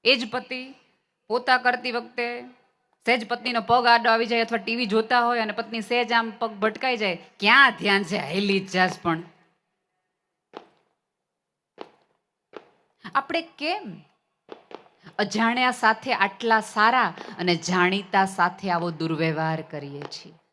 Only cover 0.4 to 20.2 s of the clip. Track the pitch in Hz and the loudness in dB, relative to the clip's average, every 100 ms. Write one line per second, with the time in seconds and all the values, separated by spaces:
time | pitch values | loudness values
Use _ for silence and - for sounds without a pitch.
0.4 | - 254 262 277 _ _ _ _ _ 233 | -8 -12 -12 -20 _ _ _ _ _ -4
1.4 | 247 254 240 247 247 233 226 - 240 240 | 2 2 2 0 -4 -6 -8 -8 -6 -8
2.4 | 247 - _ _ _ _ - 247 214 240 | -14 -20 _ _ _ _ 0 0 0 -4
3.4 | 240 233 220 240 240 233 226 226 226 233 | -2 -4 2 4 6 6 6 2 2 0
4.4 | 226 226 196 233 240 220 220 247 240 240 | 0 -2 -4 -4 0 0 2 2 2 0
5.4 | 214 208 214 226 208 240 226 233 226 208 | -2 -4 -6 -8 -2 -2 2 0 0 -6
6.4 | 226 208 214 214 262 240 208 170 - _ | -8 -2 -4 -2 -4 -2 -2 -4 -10 _
7.4 | 202 254 269 196 196 196 180 196 135 180 | 6 8 6 4 0 0 0 -6 -4 -4
8.4 | 202 196 190 185 185 - 175 160 180 _ | 0 0 0 0 0 0 -4 -4 -6 _
9.4 | _ _ _ _ _ _ _ _ _ _ | _ _ _ _ _ _ _ _ _ _
10.4 | _ - - _ _ _ _ _ _ _ | _ -20 -20 _ _ _ _ _ _ _
11.4 | _ _ _ - - _ _ _ _ _ | _ _ _ -20 -20 _ _ _ _ _
12.4 | _ - _ _ _ _ - 269 277 330 | _ -20 _ _ _ _ -6 -6 -4 -8
13.4 | 330 - 302 403 302 160 _ _ _ _ | -8 -10 -6 -6 -10 -16 _ _ _ _
14.4 | _ - _ - _ _ - - 208 214 | _ -20 _ -20 _ _ -16 -6 -4 0
15.4 | 226 240 247 240 220 226 254 240 202 196 | 0 2 0 2 0 0 -2 -2 -2 -2
16.4 | 233 220 214 220 214 254 208 - - - | 2 2 2 2 4 4 0 -4 -16 -4
17.4 | 180 170 - 185 180 196 202 196 190 190 | 0 0 0 2 2 0 0 2 2 2
18.4 | 175 180 196 175 170 156 160 156 160 156 | 0 0 -4 -2 -2 -4 -4 0 0 0
19.4 | 160 160 156 151 143 143 143 - | -2 -4 -6 -12 -12 -12 -14 -16